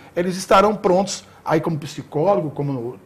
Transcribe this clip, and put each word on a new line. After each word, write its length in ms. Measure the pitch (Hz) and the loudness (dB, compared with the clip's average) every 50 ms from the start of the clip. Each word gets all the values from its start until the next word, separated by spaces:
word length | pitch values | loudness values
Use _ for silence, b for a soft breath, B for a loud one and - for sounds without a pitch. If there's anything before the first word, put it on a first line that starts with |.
| B B B | B B B
eles 220 | 170 180 185 175 | -4 -4 -2 -4
estarão 380 | 190 - - 226 190 196 214 214 | -6 2 4 6 6 6 4 2
prontos, 480 | 202 - 190 175 185 202 190 - - b b b b b | 0 2 2 2 2 2 -2 -6 -10 b b b b b
aí 140 | - 151 165 | 0 0 0
como 180 | 160 170 165 | 0 -2 -4
psicólogo, 720 | 143 - 127 - - 123 - - 143 160 190 202 196 156 143 | -4 -6 -10 -12 -14 -14 -6 -4 0 2 2 2 0 -2 -4
como, 460 | 127 - 143 143 139 127 117 123 127 - - | -6 -6 -4 -4 -4 -4 -6 -8 -10 -12 -8